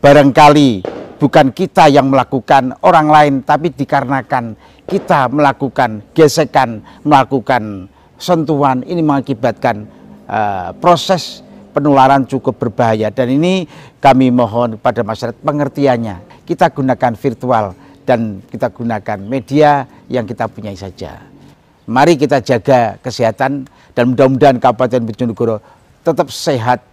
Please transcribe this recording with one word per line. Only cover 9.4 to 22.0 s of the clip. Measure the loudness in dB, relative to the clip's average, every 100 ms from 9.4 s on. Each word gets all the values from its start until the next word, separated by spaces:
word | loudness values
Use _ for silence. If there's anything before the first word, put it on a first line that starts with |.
| -4 -2 -4 -4 -10 -20 -20 -20 -8
eh, | -6 -4 -6 -10 -2
proses | 0 0 0 -4 -4 -18 -20 -20 -8 -4
penularan | 0 4 4 2 0
cukup | -4 -6 -4
berbahaya. | -6 -2 -2 0 -2
Dan | -4 -2 0
ini | 0 -2 -4 -16 -20 _
kami | 4 4 4
mohon | 2 0 0 -4 -2
kepada | -4 -2 -6
masyarakat | -6 -8 -8 -6
pengertiannya. | -4 -4 -2 -2 -2 -4 -10 -16 -20 _
Kita | -2 -2
gunakan | 0 -4 0 -2
virtual | -2 -6 -6 -2 -2 -2 -8 -20 -18 -4
dan | -2 -2 -8 -16
kita | -8 -8
gunakan | -6 -6 -6 -6 -10
media | -6 -8 -4 2 2 2 -4 -16 _
yang | -8 -8
kita | -8 -8
punyai | -8 -16
saja. | -14 -16 -14 -16 -16 -20 -20 -20 _ _ _ -6
Mari | 0